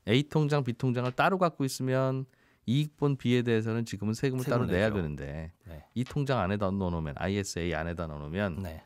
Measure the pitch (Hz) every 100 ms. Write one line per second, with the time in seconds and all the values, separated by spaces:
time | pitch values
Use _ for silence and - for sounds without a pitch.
0 | 95 123 147 156 147 147 123 117 131 123
1 | 123 127 160 190 175 - 135 - 131 131
2 | 131 131 131 _ _ _ - 135 151 -
3 | 147 135 123 123 120 113 113 117 113 98
4 | 104 110 139 127 127 120 123 87 110 104
5 | 80 73 69 76 80 _ 90 80 - 113
6 | 123 147 139 120 92 104 95 98 90 85
7 | 78 69 90 101 95 87 87 78 82 85
8 | 80 73 73 90 104 80 92 80